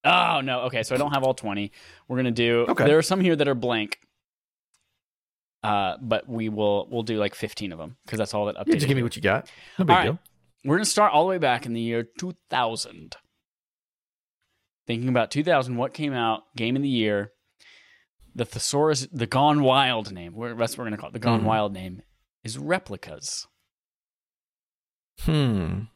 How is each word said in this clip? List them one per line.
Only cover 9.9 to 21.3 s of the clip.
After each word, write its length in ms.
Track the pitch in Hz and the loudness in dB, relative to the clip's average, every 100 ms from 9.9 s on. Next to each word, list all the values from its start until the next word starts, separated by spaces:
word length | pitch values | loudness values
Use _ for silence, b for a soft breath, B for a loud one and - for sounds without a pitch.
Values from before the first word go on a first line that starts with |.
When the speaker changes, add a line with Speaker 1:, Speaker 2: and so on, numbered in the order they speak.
Speaker 1:
All 40 | 180 | 4
right. 80 | |
Speaker 2:
deal. 140 | 165 170 _ _ _ _ 139 | 4 -4 _ _ _ _ 0
Speaker 1:
We're 100 | 170 | 0
gonna 80 | |
start 300 | 208 - 208 | 2 4 4
all 80 | 151 | 6
the 60 | 180 | 4
way 80 | 185 | 2
back 260 | 147 120 | 2 0
in 80 | 117 | -2
the 80 | 117 | -4
year 220 | 117 117 | -2 -2
two 340 | 117 - 180 175 _ | -4 -10 -12 -12 _
thousand. 680 | 127 117 113 - - 78 - _ _ _ _ _ _ _ _ _ _ _ _ _ _ _ _ - | 0 0 -2 -10 -14 -18 -20 _ _ _ _ _ _ _ _ _ _ _ _ _ _ _ _ -8
Thinking 220 | 117 127 | -4 0
about 220 | 123 110 | 2 2
two 120 | 143 | 0
thousand, 340 | 156 151 127 120 | 2 2 2 -4
what 180 | 117 | -4
came 180 | - 151 | -4 -6
out, 300 | 127 113 110 _ | -2 -2 -2 _
game 220 | - 113 135 | -6 -2 -2
of 60 | |
the 60 | 143 | 0
year, 420 | 120 107 101 104 _ _ _ b b b b b _ _ | 0 2 0 -4 _ _ _ b b b b b _ _
the 100 | - | -8
Thesaurus, 640 | 117 104 - 143 156 143 131 | -8 -4 -2 2 2 0 -4
the 160 | 143 113 | -6 -2
Gone 360 | 131 147 147 | 4 4 4
Wild 480 | 135 131 131 117 104 | 4 4 2 0 -6
name, 200 | 92 85 | -12 -14
we're, 220 | 104 117 | -10 -10
that's 240 | 117 113 - | -4 -4 -4
what 60 | |
we're 60 | 117 | -8
gonna 60 | 104 | -8
call 100 | - | -8
it, 40 | |
the 60 | 113 | -4
Gone 220 | 117 | 0